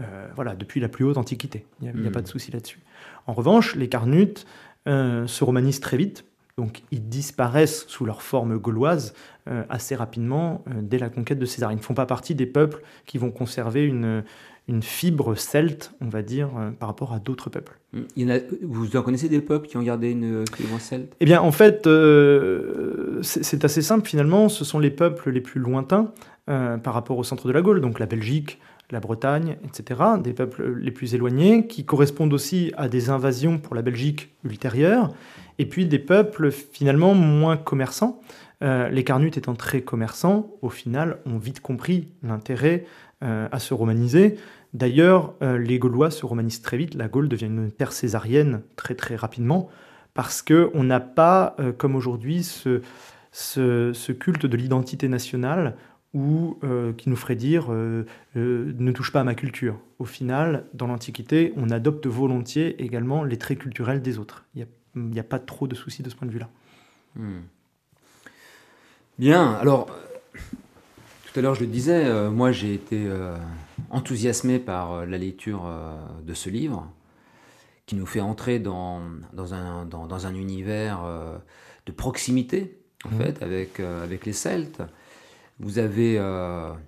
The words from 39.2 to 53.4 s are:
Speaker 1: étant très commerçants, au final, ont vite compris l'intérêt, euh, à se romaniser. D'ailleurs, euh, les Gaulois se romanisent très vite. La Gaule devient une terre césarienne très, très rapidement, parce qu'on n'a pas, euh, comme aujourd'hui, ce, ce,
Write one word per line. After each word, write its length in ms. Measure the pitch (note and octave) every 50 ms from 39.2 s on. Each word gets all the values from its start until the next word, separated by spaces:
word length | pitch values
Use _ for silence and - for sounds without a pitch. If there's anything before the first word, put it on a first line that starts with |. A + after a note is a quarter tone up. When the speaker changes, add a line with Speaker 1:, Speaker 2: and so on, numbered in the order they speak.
| D3 D#3+ -
Speaker 1:
étant 180 | C#3 - B2+ A#2+
très 280 | A2+ - - C3+ C3
commerçants, 680 | B2+ - - A2+ A2+ A2 - - - F3 G3 G#3+ G#3+ G#3+ - -
au 80 | - A#2
final, 480 | - - - A#2+ A#2+ C#3 D#3+ E3+ - - -
ont 120 | C3+ A#2 A2+
vite 220 | G#2 B2 C#3 -
compris 480 | - - B2+ A2+ - E3 F3+ F3 D#3 - - _ -
l'intérêt, 600 | A#2 A2 G#2+ A2 - C3 A2 C3+ D#3 E3+ F3 F3 - - - - - _ -
euh, 240 | C#3 A#2+ A2 A2 A2 G#2+
à 60 | - A#2+
se 140 | - - C3+
romaniser. 640 | A2 A2+ A2+ A2 A2+ A#2+ A#2+ B2+ E3+ G3+ G#3+ G#3 - - - - - _ _ -
D'ailleurs, 600 | A#2+ B2+ B2 B2 D3 E3+ F3+ F#3+ F#3 - - - -
euh, 160 | C#3+ C3 B2 A#2+
les 200 | A#2+ A#2 B2+ B2+
Gaulois 320 | B2 B2 A#2 B2 D3+ D#3+
se 160 | D#3 - -
romanisent 360 | A2+ A#2 A#2 A2+ A2+ A2+ -
très 160 | - - B2 B2
vite. 160 | E3+ D#3 -
La 120 | C3+ A2+
Gaule 220 | G#2 G2+ C3+ D3+ D3
devient 180 | A#2+ G#2 A#2
une 240 | G#2+ A2 A2+ A2 G#2+
terre 220 | - - C#3 -
césarienne 720 | - - - A#2+ G#2 A2 - A2 B2 D3 D3+ C#3+ A#2 G#2 - - _
très, 200 | - - - B2
très 180 | - - - A#2+
rapidement, 540 | A2 A#2+ A2+ - A#2+ A#2+ A#2+ D#3 F#3 F3+ - - - - - - - _ _ -
parce 280 | - B2 - - -
qu'on 400 | - - D3+ E3 E3+ - - D#3
n'a 180 | B2+ B2+ B2+ B2
pas, 540 | B2+ - - E3 D#3+ E3+ F#3 F#3+ F#3+ - - -
euh, 100 | C#3 B2
comme 240 | A#2+ - - C#3 C3+
aujourd'hui, 480 | C3 A#2+ B2+ A#2+ A2+ A2 C#3 E3 F3
ce, 380 | F3 - - - - C3 B2 B2 B2 - - - - - - - _ _
ce, 600 | - -